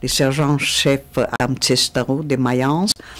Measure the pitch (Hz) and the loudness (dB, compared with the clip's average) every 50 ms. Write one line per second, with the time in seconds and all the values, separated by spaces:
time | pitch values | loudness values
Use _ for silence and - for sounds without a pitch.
0 | - 127 - - 151 131 131 147 151 143 147 139 - - - - - 143 139 135 | -6 -4 0 0 2 2 2 2 2 2 2 0 0 0 0 0 2 2 2 2
1 | - - - - 120 - - 117 123 120 131 131 - - - 120 - - - 131 | 0 -6 -2 -2 -2 -2 0 -2 -2 -2 -2 -2 0 0 2 2 0 0 0 -2
2 | 120 - 131 143 156 147 139 131 131 120 123 127 131 135 147 165 185 208 - - | -2 0 -2 -2 -2 -2 -2 0 0 0 2 2 2 2 2 0 0 0 -2 -4
3 | - - - - | -8 -18 -18 -16